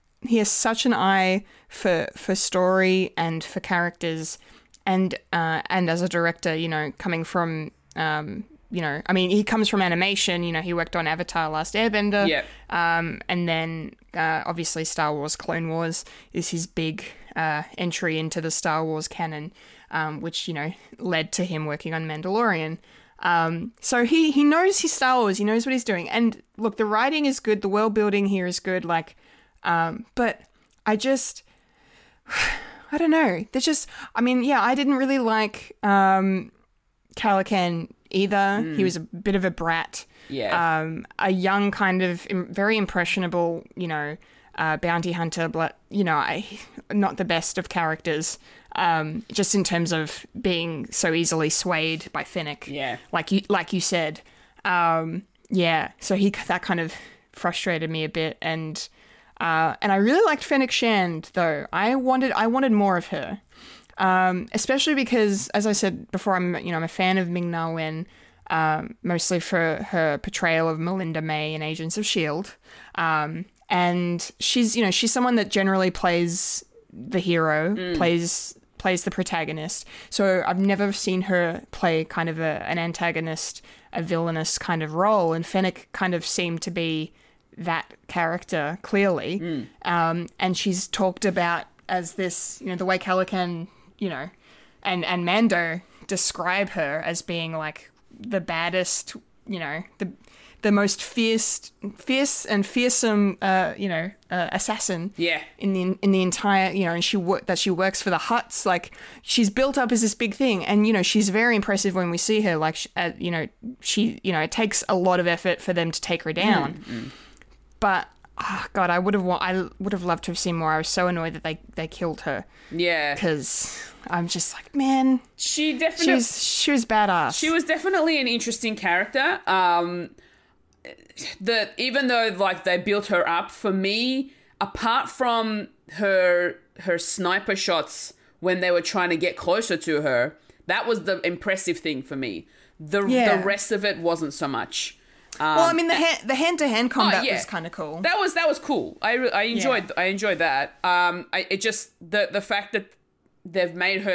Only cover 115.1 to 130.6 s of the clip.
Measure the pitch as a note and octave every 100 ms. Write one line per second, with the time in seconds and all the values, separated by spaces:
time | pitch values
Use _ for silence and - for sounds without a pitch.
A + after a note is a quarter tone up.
115.1 | F3+ F3 E3 F#3+ E3+ - F3 E3 - -
116.1 | E3+ D#3+ D#3 G3+ F#3 C#3 D3+ - A#2 B2+
117.1 | - - - - - - - G3+ F#3 -
118.1 | _ - - - F#3+ - G3+ F3 F3 F#3
119.1 | G3+ F3+ F3+ F3+ F#3 F3+ - G3 F#3+ F3
120.1 | E3+ - F3 F#3 E3+ D#3+ D#3 D#3+ - F3+
121.1 | F3 E3 D#3+ D#3+ D#3+ - - D#3+ - F3
122.1 | D3+ - B2+ - - - E3 F3 E3 D3
123.1 | C#3+ F3+ D3+ B2+ - - - - - -
124.1 | F3 E3+ F3 - - - C#4 C4+ C4+ C4
125.1 | C4 - - - - D#4 B3 D#4+ - D#4+
126.1 | C4 A#3+ - - - - C#4 A3+ G#3+ G#3
127.1 | F3+ C3+ D3 D#4 E4 E4+ D#4+ F#4+ F#4+ D#4+
128.1 | D4+ B3 A#3 A#3 - A3+ G#3+ G3 F3 G#3
129.1 | C4+ D4 F#4 - F#3+ F3+ F3 F3 F3 E3+
130.1 | - - _ _ _